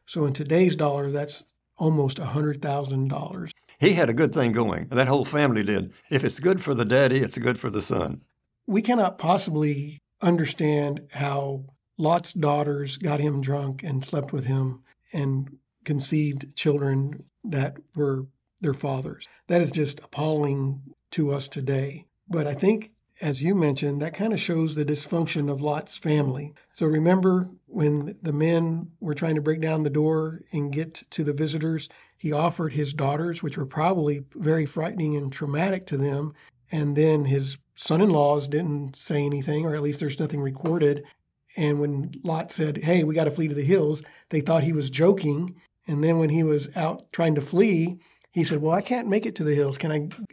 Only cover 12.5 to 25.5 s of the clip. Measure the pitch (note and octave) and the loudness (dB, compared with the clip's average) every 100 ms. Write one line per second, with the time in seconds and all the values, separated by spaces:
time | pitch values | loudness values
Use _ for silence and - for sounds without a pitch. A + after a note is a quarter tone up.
12.5 | D3 D3 C#3+ C#3 C3+ - C#3+ D3 C#3 C3+ | 2 0 -2 -4 -4 -2 0 0 0 0
13.5 | C#3+ C#3 C3+ E3+ C3+ C3 D3+ C#3 D3 A#2+ | -2 -4 -6 -6 -6 -4 -4 -4 -4 -2
14.5 | C3+ C3 B2+ _ _ _ E3+ C#3 C3+ C3+ | 0 0 -4 _ _ _ -4 -2 -2 -4
15.5 | - _ _ - D3 C3+ D#3 D3+ C3+ - | -10 _ _ -4 -4 -2 0 0 -4 -8
16.5 | - D#3 D3 C#3 C3+ C3+ D3 - _ A#3 | -4 0 2 2 0 -2 -6 -16 _ -6
17.5 | C#3+ C#3 C3+ - D#3 C#3+ C3+ C3+ _ _ | -2 -2 -6 -10 -2 -2 -2 -6 _ _
18.5 | _ D#3+ C3+ D3 C3+ D3+ - - _ - | _ -2 -2 -2 -4 -6 -12 -16 _ 0
19.5 | F3 D#3+ D#3 C#3+ - - - D#3 D#3 C#3+ | 2 2 0 -2 -4 -10 -4 -2 0 0
20.5 | C#3 C3+ C#3 - - _ - D3 C#3 C3+ | 0 -2 -4 -10 -20 _ -2 0 -2 -4
21.5 | - C3 C3+ C#3 C#3 - _ - E3+ D3 | -6 -2 -2 -2 -8 -18 _ -6 -2 -2
22.5 | C#3 F#3+ A3 - _ _ _ D#3+ C3 D#3 | 2 2 2 0 _ _ _ -4 0 2
23.5 | G3 D3+ C3+ D3 C#3+ D#3 D#3+ A3 G#3+ - | 4 2 2 0 -2 -4 -2 -2 -2 0
24.5 | E3 D#3+ D3+ C#3+ D3 - E3+ E3 D#3+ C#3+ | 0 0 0 -2 -2 -2 -2 0 0 -2